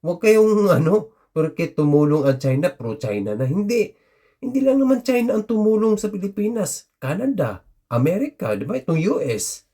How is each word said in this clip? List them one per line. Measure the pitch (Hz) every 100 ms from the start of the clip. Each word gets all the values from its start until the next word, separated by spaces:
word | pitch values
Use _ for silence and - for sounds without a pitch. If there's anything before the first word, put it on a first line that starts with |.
Huwag | 165 175
kayong | 220 220 220 214 202
ano, | 139 160 208 214 _ _ 156
porque | 156 151 165
tumulong | - 147 147 147 151 139
ang | 131
China, | 135 131 175
pro-China | - 113 110 107 104 101 107
na. | 127
Hindi. | 175 208 240 208 _ _ _ _ _
Hindi | - 262
lang | 262 269
naman | 262 262 -
China | 247 233 214
ang | 208
tumulong | 226 214 220 220 214
sa | 208
Pilipinas. | 202 196 196 208 233 190 - _ _
Canada, | 131 170 269 220 127 95 _ _ _
Amerika, | 120 139 190 294 _ 113 104
di | 120
ba? | 254
Itong | - 160 180
U | -
S | 135 107 - - _